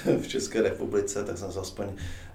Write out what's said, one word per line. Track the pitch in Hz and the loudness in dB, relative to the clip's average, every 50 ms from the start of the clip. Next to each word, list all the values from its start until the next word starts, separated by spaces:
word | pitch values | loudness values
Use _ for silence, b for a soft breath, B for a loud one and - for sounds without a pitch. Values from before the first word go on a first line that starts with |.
| - | 4
<laughs> | - 139 - | 4 4 4
v | - | 2
České | - - 131 - - - 113 | 0 -2 -2 -2 2 4 4
republice, | 107 95 - - - - 104 101 101 - - 101 101 | 4 4 4 0 -2 2 2 2 2 2 0 -2 -2
tak | - 87 | -2 -4
jsem | 87 98 92 | -4 -4 -4
se | 87 95 | -4 -4
aspoň | 87 - - - 101 98 95 B 87 87 B B B B B | -6 -6 -4 -6 -4 -4 -4 B -6 -6 B B B B B